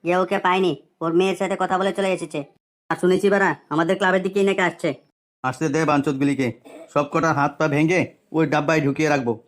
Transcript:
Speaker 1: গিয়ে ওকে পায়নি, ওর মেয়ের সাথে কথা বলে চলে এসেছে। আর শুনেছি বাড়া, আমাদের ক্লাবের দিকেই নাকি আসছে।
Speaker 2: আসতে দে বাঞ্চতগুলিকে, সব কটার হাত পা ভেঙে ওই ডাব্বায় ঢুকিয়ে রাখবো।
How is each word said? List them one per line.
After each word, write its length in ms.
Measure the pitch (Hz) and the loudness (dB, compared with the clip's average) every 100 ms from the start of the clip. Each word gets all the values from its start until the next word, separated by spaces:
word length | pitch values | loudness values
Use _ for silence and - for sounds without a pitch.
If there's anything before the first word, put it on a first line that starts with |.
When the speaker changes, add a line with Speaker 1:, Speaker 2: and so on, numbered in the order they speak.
Speaker 1:
গিয়ে 140 | 170 180 | 0 0
ওকে 160 | 185 196 180 | 0 0 0
পায়নি, 260 | 185 185 143 _ _ | 2 0 -2 _ _
ওর 80 | 165 170 | 0 2
মেয়ের 180 | 190 180 | 2 0
সাথে 160 | 196 196 | -4 -2
কথা 140 | 185 185 | -2 0
বলে 120 | 196 185 | -2 -2
চলে 120 | 196 180 | -2 -2
এসেছে। 240 | 160 151 139 _ _ _ _ | -4 -8 -10 _ _ _ _
আর 60 | 165 | -2
শুনেছি 240 | 180 185 196 | 2 2 2
বাড়া, 160 | 202 185 151 _ | 2 2 0 _
আমাদের 200 | 151 165 190 | -2 0 2
ক্লাবের 220 | 190 190 185 | 2 0 0
দিকেই 200 | 196 196 | 0 0
নাকি 140 | 190 180 | 2 -2
আসছে। 200 | - 165 135 _ _ _ _ 127 | -2 -6 -6 _ _ _ _ -6
Speaker 2:
আসতে 180 | 127 156 | -2 -2
দে 60 | 147 156 | 0 2
বাঞ্চতগুলিকে, 580 | 143 143 135 139 135 120 - - - - | 2 0 0 -2 0 -2 -4 -18 -20 -4
সব 140 | 143 143 | -2 0
কটার 220 | 165 160 143 | 0 0 0
হাত 140 | 147 - | 0 0
পা 80 | 156 | 0
ভেঙে 260 | 151 160 180 131 - _ 156 | 2 2 2 -2 -8 _ -2
ওই 80 | 156 | 0
ডাব্বায় 300 | 151 147 160 143 | 0 2 2 0
ঢুকিয়ে 260 | 151 156 | 0 0
রাখবো। 200 | 143 120 110 | 0 0 -6